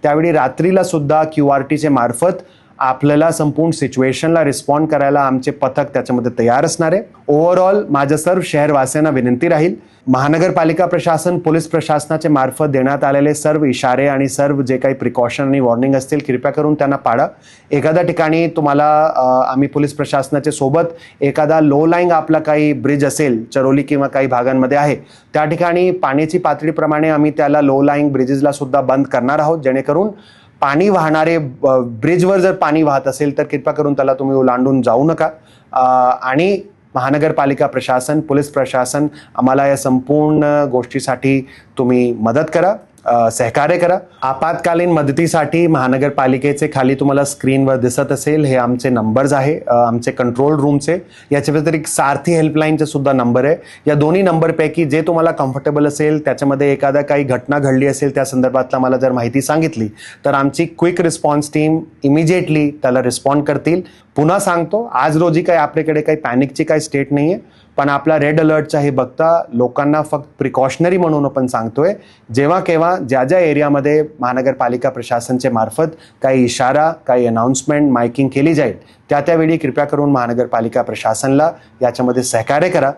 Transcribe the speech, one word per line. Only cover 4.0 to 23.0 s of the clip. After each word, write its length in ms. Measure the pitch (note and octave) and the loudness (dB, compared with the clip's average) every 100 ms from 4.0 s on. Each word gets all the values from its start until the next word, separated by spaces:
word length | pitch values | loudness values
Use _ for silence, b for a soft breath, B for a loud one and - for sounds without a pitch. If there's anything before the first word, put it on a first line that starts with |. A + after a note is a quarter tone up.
| C3 C3 E3 E3 | 0 0 0 2
रिस्पॉन्ड 460 | D3+ C3+ - C#3+ D#3 | 2 -2 -2 0 2
करायला 300 | D3+ C#3 C#3+ | 0 2 2
आमचे 320 | C#3 C3 C3 | 0 0 -4
पथक 420 | C3+ C3+ C3+ C#3 | -4 -4 -2 -4
त्याच्यामध्ये 380 | C3+ B2 B2 A#2+ A#2+ | -4 -2 -2 -2 0
तयार 260 | A#2 B2 D#3+ | 2 2 0
असणार 280 | D#3+ E3 | -2 0
आहे. 80 | F3+ - B - | -2 -4 B -2
Overall 500 | D3 E3+ F3+ F#3 G#3 G3+ | 2 2 2 2 2 0
माझ्या 280 | C#3+ C#3 D3+ | 0 0 0
सर्व 240 | F3 F#3 | 0 0
शहरवासियांना 680 | D#3+ D#3 D3 D3 C3 D3+ D#3 | 0 -2 2 2 0 0 0
विनंती 380 | C3+ B2 B2 D#3+ | 0 0 0 0
राहील, 280 | D#3+ D#3+ - B B - | 2 0 -2 B B -2
महानगरपालिका 760 | B2+ F3+ D#3+ F3+ F3+ D#3+ D#3+ F3+ | 0 2 2 2 2 0 2 0
प्रशासन, 540 | E3+ D#3+ D#3+ F3+ F3+ | 0 0 0 0 -2
पोलीस 280 | F3 D#3+ D#3+ | 0 0 0
प्रशासनाचे 640 | E3 - D3+ D3 D#3+ D#3+ | -4 0 -2 0 -4 0
मार्फत 360 | D3 C3 B2+ D3+ | 0 0 0 -2
देण्यात 380 | C3+ C3 C#3 | 0 0 0
आलेले 300 | C#3+ C#3 C#3+ | 0 2 0
सर्व 300 | D3 D#3 D#3 | 0 0 0
इशारे 440 | D3 B2+ C3 B2+ C#3 | 0 0 0 0 0
आणि 200 | C3+ C#3 | 0 -2
सर्व 340 | - C#3+ C#3 | 0 -2 0
जे 160 | B2+ C3 | -2 0
काही 180 | C3+ C3+ | -2 -2
प्रिकॉशन 480 | B2 - A#2+ - | -4 -2 -2 -2
आणि 160 | C#3 C#3 | -2 0
वॉर्निंग 360 | B2 A#2 C3+ C3+ | 2 2 2 0
असतील 240 | C3 D3+ C#3+ | 0 -4 -2
कृपया 240 | B2 C#3+ | -2 0
करून 220 | C#3+ D3+ | 0 0
त्यांना 220 | D3+ C#3 C#3 | 0 0 0
पाळा. 320 | - A#2 D#3 - B B B | 0 0 0 -4 B B B
एखाद्या 320 | D3 C#3+ D#3+ | 0 2 0
ठिकाणी 440 | F3 E3 D#3+ D#3+ E3 | 0 0 0 2 0
तुम्हाला, 580 | D#3+ D3 C#3+ D3+ D3+ D#3 - | 0 0 2 4 4 2 2
अ, 360 | B2+ B2+ B2+ | 2 2 0
आम्ही 160 | C3 C#3 | 0 -2
पोलीस 260 | D3 C#3+ | 0 -4
प्रशासनाच्या 600 | C#3+ C3+ C#3+ C3 D3 C3+ | -4 -4 -2 -2 -2 -2
सोबत 300 | C#3+ C3+ D#3 E3+ - B B | -2 0 0 0 -4 B B
एखादा 380 | C#3+ C#3 D3+ D#3+ | -2 0 2 4
लो 260 | D#3 C#3 D#3+ | 4 4 2
लाईंग 260 | F3 F3+ | 2 2
आपला 280 | E3 D#3 D#3 | 0 2 -2
काही 340 | D3+ D3+ D3+ | 0 0 0
ब्रिज 320 | C3+ A#2 C#3+ | 0 -2 0